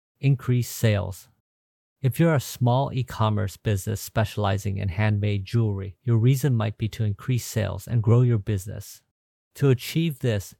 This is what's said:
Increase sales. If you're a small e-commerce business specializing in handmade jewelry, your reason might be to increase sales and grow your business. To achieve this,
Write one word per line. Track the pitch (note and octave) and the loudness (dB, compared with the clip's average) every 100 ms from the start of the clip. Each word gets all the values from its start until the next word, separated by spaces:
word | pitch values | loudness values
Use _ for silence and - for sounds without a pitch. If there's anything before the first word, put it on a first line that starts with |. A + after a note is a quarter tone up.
| _ _ | _ _
Increase | C#3 C3 - B2 A#2 | 0 2 2 0 -2
sales. | - A2+ G2+ F#2+ F#2 - _ _ _ _ _ _ _ | 0 2 2 -2 -10 -18 _ _ _ _ _ _ _
If | C3 - | -2 2
you're | E3 | 2
a | D3 | 2
small | - - A#2+ B2 C#3 | -2 -2 2 2 0
e-commerce | C3 B2 - A2 G#2 G2 - | -4 -6 -2 0 0 -2 -4
business | A#2 G2 G#2+ G#2 | -2 -2 -2 -6
specializing | - - G#2 - G2+ G2 G2+ G2 | -4 -2 -2 -2 -2 -2 -4 -4
in | G2+ | -4
handmade | - G#2+ G#2 G#2 G#2 | 0 0 2 0 -2
jewelry, | F#2+ A#2+ A2 G2 F#2+ - | -2 0 0 -2 -8 -8
your | - A2+ | 0 2
reason | A#2+ C3+ D3 A#2 | 4 2 2 0
might | G#2+ - | -2 -4
be | A2 | -6
to | - | -2
increase | G#2+ G2 - B2 - | -4 -4 -2 -4 -2
sales | A2+ G2 F#2 - | -4 -2 -4 -2
and | A#2+ | 0
grow | G#2+ A#2+ | 4 6
your | B2 A2+ | 6 2
business. | G2 G2+ G2 F#2+ - - _ _ _ _ _ - | 0 -4 -4 -12 -14 -20 _ _ _ _ _ 0
To | C#3 | 2
achieve | B2+ - D#3+ E3 C3+ | 2 0 -2 -2 -2
this, | B2+ G#2 - - | -2 -2 -4 -6